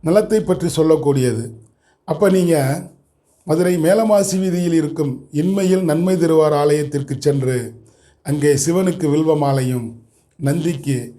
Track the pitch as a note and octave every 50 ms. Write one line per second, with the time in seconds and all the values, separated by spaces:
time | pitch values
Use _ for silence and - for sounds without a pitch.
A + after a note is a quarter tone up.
0 | - D#3 E3+ G#3 G#3+ - G#3+ A3 D3+ C#3+ F3+ - E3 D#3 C3+ D#3+ D#3+ D#3 D#3 D3+
1 | C3 C#3+ C#3 C3+ B2+ B2 A2+ G#2+ A2+ A2 - - - _ _ _ _ _ _ _
2 | _ - D#3+ D#3 G#3 G3 F#3 F#3+ F3+ E3+ E3 D3+ C3+ C3 C#3+ E3+ F3+ - - _
3 | _ _ _ _ _ _ _ _ _ F3+ D#3 D#3+ F3+ F3+ F3+ F3 D#3 E3 G3 G#3+
4 | A3+ A3 G#3 G3+ G3 G3 F3+ F#3+ F#3+ F#3 E3+ F3 F3 E3+ E3 D#3+ D3+ D3 - -
5 | D#3 C#3+ B2+ B2+ - _ - C#3+ D#3+ F#3 G3 G3 F#3+ F#3 F#3 F#3+ F#3 D#3+ D3+ D#3+
6 | E3+ F#3 F#3+ E3+ E3+ E3 D#3+ D#3+ D#3 D3+ D3 C#3+ D3 D3 D3 D3+ D3 C#3 C#3+ C#3+
7 | C3+ - C#3 B2 - D3 C#3+ C#3 C3 B2+ B2+ B2 B2 - A2+ - - _ _ _
8 | _ _ _ _ _ C#3 C#3+ D3 C#3 D3 C#3+ C#3 - D#3 E3+ F#3 F#3+ F#3 F3 -
9 | D#3+ D3+ C#3+ D#3+ D#3 D#3 D#3 D3+ C#3+ C#3 C3+ C3+ B2+ B2+ B2+ B2 A#2 A2+ A2+ -
10 | - _ _ _ _ _ _ _ - C#3 C#3+ E3+ D#3 E3+ E3+ C#3 - C#3+ C3+ B2
11 | A#2 A2+ -